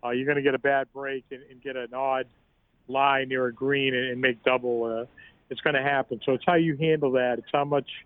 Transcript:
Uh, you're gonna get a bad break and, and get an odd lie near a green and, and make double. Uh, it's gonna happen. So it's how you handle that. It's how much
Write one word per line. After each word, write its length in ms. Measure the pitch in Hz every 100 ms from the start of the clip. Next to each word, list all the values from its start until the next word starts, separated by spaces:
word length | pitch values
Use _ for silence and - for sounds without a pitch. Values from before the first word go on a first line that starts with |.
Uh, 80 | 120
you're 160 | 123 135
gonna 160 | 143
get 120 | 139
a 40 | 131
bad 340 | 139 139 135
break 320 | 135 139 135 -
and, 120 | 131 139
and 120 | 127
get 140 | 135 131
an 160 | 120
odd 320 | 123 135 131 127 _ _ _ _ _ -
lie 360 | 131 139 135 131
near 200 | 131 123
a 60 |
green 420 | 117 135 139 135
and, 160 | 127 127
and 100 | 123
make 220 | 131 117
double. 420 | - 127 123 117
Uh, 220 | 117 113 123 - - _ _
it's 100 | 127
gonna 220 | 160 139
happen. 380 | 139 139 131 117
So 80 | -
it's 120 | 131 -
how 80 |
you 220 | 175 165 139
handle 360 | 160 156 143
that. 260 | 127 123 117
It's 100 | -
how 120 | 147
much 240 | 143 143 131 -